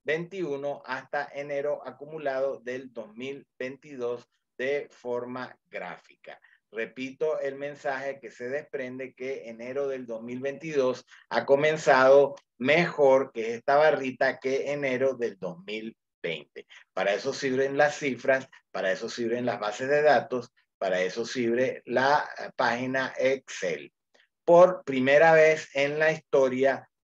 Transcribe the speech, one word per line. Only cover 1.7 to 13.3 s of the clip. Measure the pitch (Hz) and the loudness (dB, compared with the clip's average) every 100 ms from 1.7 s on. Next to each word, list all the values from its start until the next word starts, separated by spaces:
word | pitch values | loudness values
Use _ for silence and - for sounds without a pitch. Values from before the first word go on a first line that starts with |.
| 143 131 | -6 -8
acumulado | 123 147 156 143 131 139 117 | -16 -16 -8 -6 -2 -4 -4
del | 117 127 131 | -8 -10 -10
dos | 117 107 | -14 -14
mil | 107 131 139 - - | -12 -12 -12 -14 -10
veintidós | 131 139 151 135 120 120 - _ _ - | -10 -10 -16 -8 -8 -8 -12 _ _ -8
de | 131 143 - | -4 -4 -6
forma | _ 123 120 123 127 120 - _ | _ -8 -6 -6 -10 -12 -16 _
gráfica. | 101 90 82 _ _ - 71 _ _ _ | -12 -12 -14 _ _ -20 -20 _ _ _
Repito | 107 113 - 131 131 156 147 | -10 -10 -10 -12 -4 -4 -2
el | 139 135 | -6 -6
mensaje | 143 143 147 131 139 135 | -10 -10 -8 -6 -8 -10
que | 110 | -12
se | - 123 | -12 -8
desprende, | 143 156 139 127 127 127 | -8 -8 -10 -8 -10 -12
que | - 131 135 113 | -10 -10 -10 -12
enero | 113 123 135 139 | -14 -8 -4 -4
del | 135 120 | -4 -8
dos | 113 | -10
mil | 117 123 | -10 -8
veintidós | 139 139 165 147 127 120 - - - | -8 -8 -6 0 0 -2 -10 -20 -6
ha | 120 | -2
comenzado | 123 139 156 160 156 131 131 139 135 - _ - | 2 4 4 2 4 6 8 8 6 0 _ -4
mejor | 127 156 170 - 139 131 131 | 2 4 2 4 6 6 2